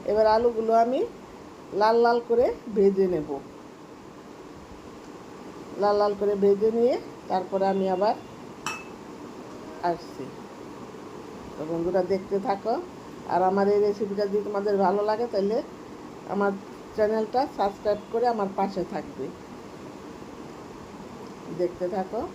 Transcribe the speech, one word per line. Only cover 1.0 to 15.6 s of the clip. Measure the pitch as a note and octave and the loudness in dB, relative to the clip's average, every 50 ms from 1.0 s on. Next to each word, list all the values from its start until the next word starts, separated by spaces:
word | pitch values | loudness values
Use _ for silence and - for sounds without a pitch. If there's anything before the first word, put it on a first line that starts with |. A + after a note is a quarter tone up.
| A4+ A#4 - - - - - - - - - - - - | 0 -2 -4 -14 -16 -16 -16 -16 -16 -16 -16 -16 -14 -6
লাল | - F#3+ G#3 A3 A#3 | 2 4 4 6 6
লাল | A#3 A#3 A#3 A#3 A#3+ A#3 - | 8 6 6 6 4 2 4
করে | A#3 A#3 B3+ F4+ A#4+ - - B3+ G3 | 4 6 6 4 2 -2 -8 -2 4
ভেজে | G3 G3 G3 G3 F#3+ G3 | 6 6 6 8 6 4
নেব। | F3+ F3+ D#3 D3+ D3+ C#3+ C#3 - - - - - - - - - - - - - - - - - - - - - - - - - - - - - - - - - - - - - - - - - - - - - - - - | 4 4 0 0 -2 -4 -6 -6 -12 -16 -18 -18 -18 -18 -18 -18 -18 -18 -18 -18 -18 -18 -18 -18 -18 -16 -16 -16 -16 -16 -16 -16 -16 -16 -16 -16 -16 -16 -16 -16 -16 -16 -16 -16 -16 -16 -14 -14 -14 -14 -14 -14 -10 -2 0
লাল | G3 G3+ G#3 | 2 4 4
লাল | G#3 G#3 G#3 G3+ G3+ | 4 4 2 2 2
করে | G#3 G3+ G#3 | 0 0 2
ভেজে | G3 G3+ G3+ G3+ G3 G#3+ A3+ | 4 6 6 6 6 4 2
নিয়ে | A3 A#3 A#3 B3 D#4 G#4 - - - - - - | 4 6 4 4 4 2 -2 -10 -14 -16 -4 -2
তারপরে | - F#3 F#3 F#3 G3 F#3+ F#3+ | 0 0 0 0 0 2 2
আমি | G3 F#3+ G3 F#3+ F#3+ | 4 4 2 2 2
আবার | F#3 F3+ G3+ A3 B3+ - - - - - - - - - - - - - - - - - - - - - - - - - - - - - - - - - | 2 2 2 2 2 0 -6 -16 -16 -16 -14 -14 -14 -8 -6 -6 -6 -6 -10 -14 -14 -14 -14 -14 -14 -14 -14 -14 -12 -14 -14 -14 -14 -14 -14 -14 -12 -4
আসছি। | - F3 E3+ - - - - - C3 - - - - - - - - - - - - - - - - - - - - - - - - - - - | -2 -2 -2 -2 -6 -12 -10 -10 -10 -10 -10 -14 -14 -14 -14 -14 -14 -14 -14 -14 -14 -14 -14 -14 -14 -14 -14 -14 -14 -14 -14 -12 -12 -12 -10 -8
তো | D3+ | -6
বন্ধুরা, | D#3 E3+ E3 E3+ F3+ F3+ F#3+ | -4 -2 0 0 2 2 2
দেখতে | F3+ F3 G3 F#3+ F#3+ - G3+ G3 | 4 4 0 -2 0 0 -2 0
থাকো। | G3 C4 G3 G3 - G#3+ A#3+ F4 F4+ - - - - - - - - - | 0 0 -2 0 0 -2 -2 0 -2 -8 -14 -16 -16 -16 -14 -12 -4 0
আর | - F3 | 2 4
আমার | F#3 F#3 G3 G3 G3 G3+ | 4 4 4 4 4 6
এই | G3+ G#3 | 6 6
রেসিপিটা | G#3 G#3 G3+ - A3+ G3 G3+ G3+ G#3 | 4 4 2 0 -2 -2 0 0 0
যদি | G3 G3 G#3 G3+ | 2 0 0 0
তোমাদের | G3+ G#3 G3+ G3+ G#3+ G3+ | 0 -2 0 0 2 4
ভালো | G3 G3 F3+ F#3+ G#3 | 4 4 4 4 2
লাগে, | G#3 G#3+ G#3+ A3 A#3+ A#3 | 2 0 0 0 -2 0
তাহলে | - G3 F#3+ G3+ A3 C4+ | 0 0 2 2 2 0